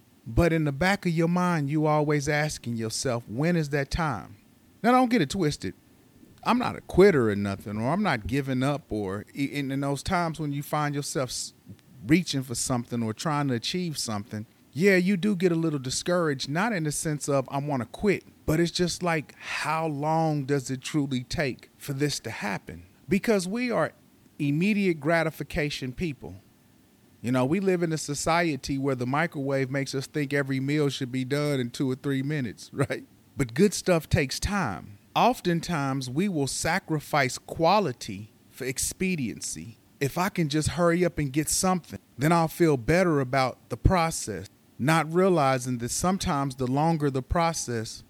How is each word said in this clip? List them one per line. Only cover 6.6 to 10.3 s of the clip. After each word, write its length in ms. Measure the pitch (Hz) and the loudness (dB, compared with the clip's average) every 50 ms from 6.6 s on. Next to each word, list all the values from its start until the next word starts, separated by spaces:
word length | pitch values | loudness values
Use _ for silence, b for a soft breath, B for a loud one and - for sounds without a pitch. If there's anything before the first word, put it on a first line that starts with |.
| 240 - - - | 0 -2 -4 -6
a 40 | |
quitter 480 | - - - - 185 208 180 143 120 110 | -8 0 6 8 8 8 8 6 4 4
or 60 | 101 | 2
nothing, 420 | 101 101 101 98 98 - 107 104 107 | 2 0 0 -2 -4 -6 -8 -6 -4
or 140 | 110 127 | -2 -2
I'm 100 | 156 202 | 0 0
not 240 | 214 190 143 117 104 | 0 0 0 -2 -2
giving 380 | 104 120 139 139 135 135 127 131 | -2 -2 -2 -2 0 0 0 0
up, 200 | 139 147 135 - - | 0 -2 -4 -6 -6
or 360 | 107 107 104 95 95 104 - - - | -4 -4 -2 -2 -4 -6 -8 -8 -6
i-, 60 | 143 | -4
in, 280 | 139 - 117 143 143 131 | -4 -4 -2 -4 -4 -4
in 100 | 135 135 | -2 -2
those 200 | 139 139 143 139 | -2 -2 -4 -4
times 380 | - - 190 175 175 165 | -4 -2 -2 0 0 -2